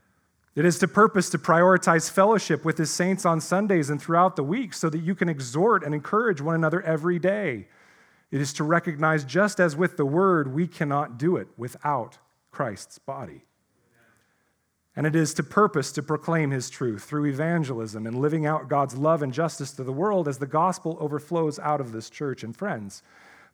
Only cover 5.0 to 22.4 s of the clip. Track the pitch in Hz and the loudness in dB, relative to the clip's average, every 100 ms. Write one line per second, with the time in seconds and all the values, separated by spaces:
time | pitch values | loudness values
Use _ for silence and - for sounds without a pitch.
5 | 165 196 175 147 123 139 208 196 147 151 | -2 0 0 -2 -4 0 2 2 0 -6
6 | - 208 233 151 147 165 156 170 160 160 | -2 0 0 0 -2 0 2 0 0 0
7 | 170 175 180 208 185 113 92 _ _ _ | 0 0 0 0 -2 -6 -10 _ _ _
8 | _ _ _ 135 139 - 151 170 175 147 | _ _ _ -4 -4 -4 0 0 0 0
9 | 156 156 135 156 202 202 180 147 175 - | 2 2 0 0 2 2 2 2 0 0
10 | 139 160 190 170 139 135 170 - 151 143 | 0 2 4 4 2 -2 -4 -2 -2 -2
11 | 143 120 156 156 92 - 120 - 147 139 | -2 -2 0 0 -4 -10 -12 -6 -2 -2
12 | 107 - _ _ _ - 131 98 - - | -4 -12 _ _ _ -6 -6 -6 -14 -16
13 | - 135 101 - _ _ _ _ _ _ | -12 -12 -12 -16 _ _ _ _ _ _
14 | _ _ _ _ _ _ _ _ _ - | _ _ _ _ _ _ _ _ _ -4
15 | 151 160 156 - 156 - 202 151 131 - | 0 2 0 -2 -2 2 2 2 -4 -6
16 | 139 151 - 165 147 135 120 - 123 101 | -6 -6 -2 0 0 -4 -6 -6 -6 -6
17 | - 147 147 131 160 170 135 117 110 107 | -6 -4 -2 -2 -2 -2 -2 -6 -8 -8
18 | 110 123 147 160 151 156 135 143 139 131 | -8 -2 0 0 0 -2 0 0 0 0
19 | 151 160 143 123 160 - 139 - 127 135 | 2 2 0 -2 -4 -4 -10 -8 -8 -2
20 | 202 196 147 123 139 151 180 175 165 165 | 0 0 -2 -4 -2 0 0 0 -6 -6
21 | 151 147 147 170 156 147 151 147 123 113 | -4 -6 -4 -2 -2 -2 -2 -2 -4 -10
22 | - - 143 123 | -12 -8 -8 -6